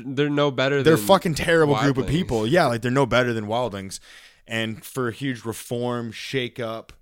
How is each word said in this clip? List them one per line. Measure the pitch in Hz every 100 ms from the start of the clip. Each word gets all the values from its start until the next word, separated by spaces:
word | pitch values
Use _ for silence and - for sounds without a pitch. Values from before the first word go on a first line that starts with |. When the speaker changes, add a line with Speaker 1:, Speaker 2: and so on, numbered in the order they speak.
Speaker 1:
They're | 123 135 147
no | 147 147
better | 123 131 143
Speaker 2:
They're | 139 160
Speaker 1:
than | 104
Speaker 2:
fucking | 190 180 147
terrible | - 165 151 131
group | 143 131
of | -
Speaker 1:
wildlings. |
Speaker 2:
people. | 147 185 117 110
Yeah, | 170 147
like, | 117
they're | 123
no | 131 131
better | 117 123
than | 113 104
wildlings. | 117 123 98 95 - - - - _ -
And | 113 113 110
for | - - 123
a |
huge | 104 139 120 113
reform, | 107 - 120 123 120 117
shake | 107 - 135 120 -
up | 113 113 - -